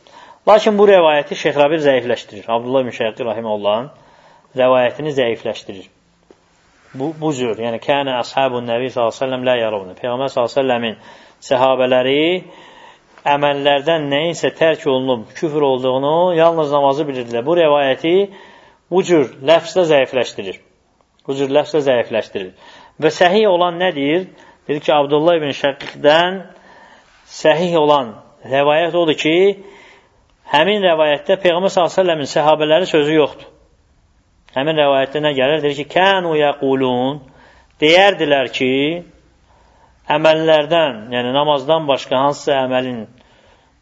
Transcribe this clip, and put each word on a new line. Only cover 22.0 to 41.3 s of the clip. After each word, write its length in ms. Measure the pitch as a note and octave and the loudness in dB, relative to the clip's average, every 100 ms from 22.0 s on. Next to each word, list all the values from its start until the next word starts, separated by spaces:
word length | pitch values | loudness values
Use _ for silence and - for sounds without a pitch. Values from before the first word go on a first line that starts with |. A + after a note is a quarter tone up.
| - A2 - G#2 F#2 - - - - - | 0 -4 -6 -10 -12 -16 -20 -20 -20 -4
Və 120 | D3+ | -2
səhih 340 | - F3 G#3 G#3+ | 2 2 4 2
olan 320 | F3 F3 E3+ | 2 0 -2
nədir? 480 | F#3 D3 C#3 E3+ F#3 - - _ - | -4 -2 -2 -2 -4 -16 -20 _ -8
Deyir 140 | D3 | -6
ki, 80 | - | 0
Abdullah 440 | D3+ C#3 D3 E3 E3+ | 0 2 2 2 0
ibn 140 | C#3+ B2+ | -2 -4
Şəqiqdən 880 | C#3+ C3+ - C#3+ C#3+ D#3+ F3+ F#3+ - - - - - - _ _ - | -4 -4 -12 0 2 4 2 -4 -12 -20 -20 -20 -20 -20 _ _ -20
səhih 460 | - D#3 D3+ F3 E3 | -2 0 2 2 2
olan 380 | D3 C#3+ A#2 G#2 - _ | 2 2 0 -12 -20 _
rəvayət 540 | A2+ C3+ C#3+ D#3 E3+ F3 | -4 0 2 2 0 0
odur 160 | E3 C#3+ | 0 0
ki, 220 | D#3 E3+ G3 G3 - - - - _ _ _ _ - | 0 2 2 0 -10 -20 -20 -20 _ _ _ _ -2
həmin 320 | D3 F3+ G#3 | 0 2 2
rəvayətdə 560 | F#3 D#3+ D3+ C#3+ - F#3+ | 2 2 2 0 -2 0
Peyğəmbər 320 | F#3 E3+ F#3+ | 2 0 0
sallallahu 160 | F#3+ D#3 | 0 0
əleyhi 80 | - | 0
və 60 | |
səlləmin 300 | F#3 D#3 C3+ E3 | 0 0 -2 0
səhabələri 540 | D3+ D3+ D3+ D#3+ F#3 | 2 2 2 2 2
sözü 260 | D#3 D3 D#3 | 0 2 2
yoxdur. 360 | C3+ - - _ _ _ _ _ _ _ _ _ _ | 0 -4 -20 _ _ _ _ _ _ _ _ _ _
Həmin 240 | B2+ D3+ D#3 | -4 -2 2
rəvayətdə 460 | C#3+ C3+ C3+ D3+ | 2 2 0 -2
nə 80 | D3+ C3+ | -2 0
gəlir? 240 | C3 D#3 | 0 0
Deyir 140 | D3 C#3 | -2 -4
ki, 80 | C#3+ | -2
kənu 400 | E3+ G3 F#3+ E3+ D3+ | 2 2 2 0 0
yəqulun, 840 | C#3+ C3+ C#3 C3 C3 B2 C3 D3 - - - _ _ - | 0 0 0 0 0 0 -2 -6 -14 -20 -20 _ _ -2
deyərdilər 680 | D3+ F3 G3+ D#3 D3+ C#3 A#2+ | 2 4 4 2 2 0 0
ki, 220 | - B2+ C3+ D3 F3 E3+ _ _ _ _ _ _ _ _ _ - | -2 -2 0 -2 -4 -12 _ _ _ _ _ _ _ _ _ -4
əməllərdən, 960 | D3+ D#3 D#3 D#3+ D#3 D3 E3+ D3 A2 A#2 | 2 2 2 4 2 2 0 0 -4 -6
yəni 220 | B2 B2 | -4 -2